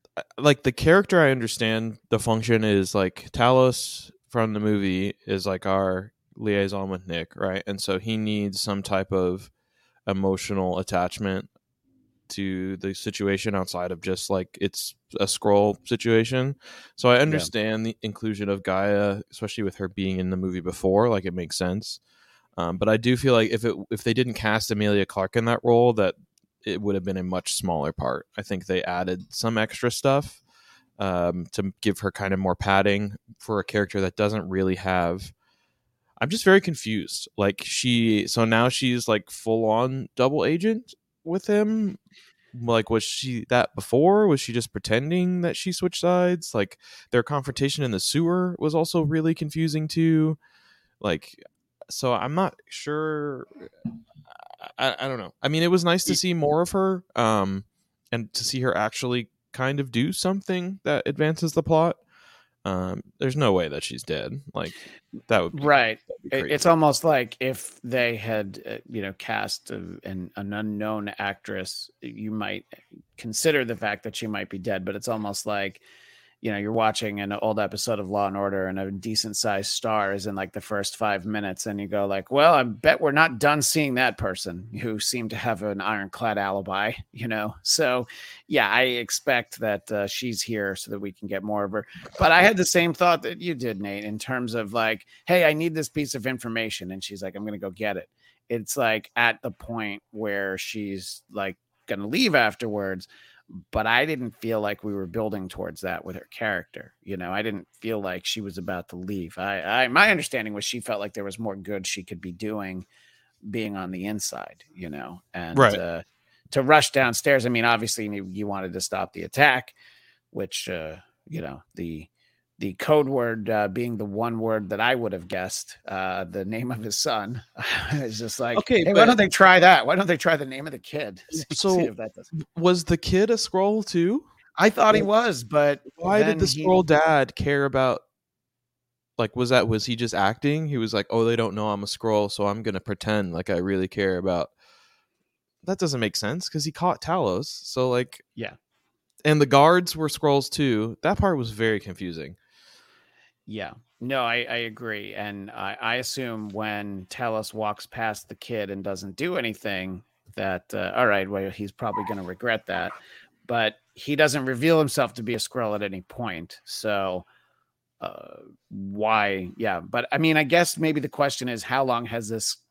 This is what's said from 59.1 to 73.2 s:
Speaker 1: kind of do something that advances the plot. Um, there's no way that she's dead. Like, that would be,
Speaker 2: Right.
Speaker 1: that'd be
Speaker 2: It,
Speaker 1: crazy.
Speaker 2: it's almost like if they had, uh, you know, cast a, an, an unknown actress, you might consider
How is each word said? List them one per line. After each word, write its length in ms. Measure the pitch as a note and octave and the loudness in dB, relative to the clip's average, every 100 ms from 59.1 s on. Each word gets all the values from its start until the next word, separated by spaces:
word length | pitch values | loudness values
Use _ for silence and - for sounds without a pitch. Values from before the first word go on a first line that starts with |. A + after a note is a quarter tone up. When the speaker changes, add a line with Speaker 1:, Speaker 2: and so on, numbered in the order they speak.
| B2 A2 _ _ | -2 -4 _ _
Speaker 1:
kind 260 | - C3 C#3+ | -4 -2 -2
of 120 | C3 | 0
do 200 | A2+ D#3 | 0 0
something 680 | F#3+ F#3 G3 - F3+ F3+ G3 | 0 0 0 -2 -2 -4 -6
that 200 | - D3 - | -2 0 0
advances 480 | C#3+ D#3 D#3+ E3 | 0 0 0 0
the 100 | E3+ | 0
plot. 340 | - D#3+ E3+ - _ _ _ _ _ _ G2 | 2 4 4 0 _ _ _ _ _ _ -4
Um, 360 | F#2 F#2 G2 - - | -2 -4 -6 -12 -4
there's 180 | C3+ C#3 | -2 2
no 160 | B2 | 4
way 160 | F#2 D#2+ | 4 2
that 140 | C#2+ | -4
she's 200 | - B1+ | -8 -8
dead. 380 | - D#2 A1+ C#3 - | -6 -6 -6 -10 -10
Like, 200 | - - - - - _ - - | -8 -8 -10 -20 -20 _ -12 0
that 140 | G#2+ | 2
would 140 | E2+ D3+ | 2 0
be, 80 | |
Speaker 2:
Right. 340 | D3 C#3 A2+ A2 - | 4 6 4 -2 -12
Speaker 1:
that'd 140 | - | -16
be 60 | - | -4
Speaker 2:
It, 140 | C3+ | -4
Speaker 1:
crazy. 120 | - | 0
Speaker 2:
it's 120 | D3 F3 | 2 4
almost 380 | D#3+ D3+ C3+ E3 | 6 6 4 2
like 320 | C#3 A#2 - | 2 0 -4
if 400 | B2+ B2 - - | -4 -4 -10 -14
they 340 | A#2+ B2+ A#2+ A2+ | -4 0 0 -2
had, 440 | A2+ A2 G2 - - | -2 -2 -4 -8 -12
uh, 120 | A2 - | -12 -10
you 120 | A2+ | -8
know, 120 | G2 | -8
cast 580 | F#2+ - G#2+ G#2 - - | -8 -4 -4 -4 -8 -8
a, 260 | G2+ F2 F#2 | -10 -10 -12
an, 260 | F#2 F#2 F2 - | -10 -10 -10 -10
an 180 | G2 | -8
unknown 560 | G#2 G#2+ G#2 G#2+ G#2+ G2+ - | -6 -6 -4 -4 -4 -6 -6
actress, 720 | G2+ G2 - G2 F#2 - - _ | -6 -6 -8 -8 -8 -12 -16 _
you 300 | B2+ A2 G#2+ | -16 -10 -8
might 340 | G#2+ G2+ G2 - - _ - _ | -6 -6 -8 -12 -20 _ -20 _
consider 460 | - | -14